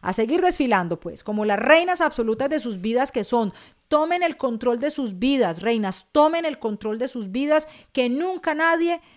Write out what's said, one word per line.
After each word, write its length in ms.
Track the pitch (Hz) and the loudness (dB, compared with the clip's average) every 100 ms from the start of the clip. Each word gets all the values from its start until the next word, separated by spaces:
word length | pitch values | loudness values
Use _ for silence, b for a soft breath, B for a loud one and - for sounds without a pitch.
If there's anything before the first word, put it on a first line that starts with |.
A 140 | 180 | -4
seguir 260 | 190 220 339 | -2 0 2
desfilando, 580 | 359 359 269 202 175 165 | 2 2 2 2 0 -4
pues, 240 | - - | -8 -12
como 220 | - 214 | -6 -2
las 140 | 214 202 | 0 0
reinas 420 | - 320 359 359 | 4 4 4 0
absolutas 480 | 320 - 226 220 277 | 0 0 -2 0 0
de 100 | 302 | -2
sus 220 | 240 196 | -4 -6
vidas 320 | 202 233 269 | -2 0 0
que 120 | - | -2
son. 280 | 202 240 214 B B B - | 0 0 0 B B B 0
Tomen 340 | 302 320 349 | 0 2 0
el 140 | 349 - | -2 -2
control 440 | 254 226 240 240 | -4 -2 -2 0
de 100 | 277 | -2
sus 280 | 294 247 180 | -2 -6 -2
vidas, 420 | 247 277 202 165 | 0 2 2 0
reinas, 460 | 202 233 202 - - | -2 0 -2 -6 -2
tomen 340 | 302 311 330 330 | 4 4 2 -2
el 120 | 294 | -4
control 400 | 226 214 220 220 | -6 -6 -6 -4
de 100 | 254 | -6
sus 220 | 247 196 | -6 -6
vidas, 380 | 208 285 302 302 B B | -4 2 2 0 B B
que 160 | - 247 | -2 0
nunca 460 | 254 359 370 - | 0 -2 -4 -4
nadie 480 | 302 330 330 339 339 b | 0 2 2 0 -2 b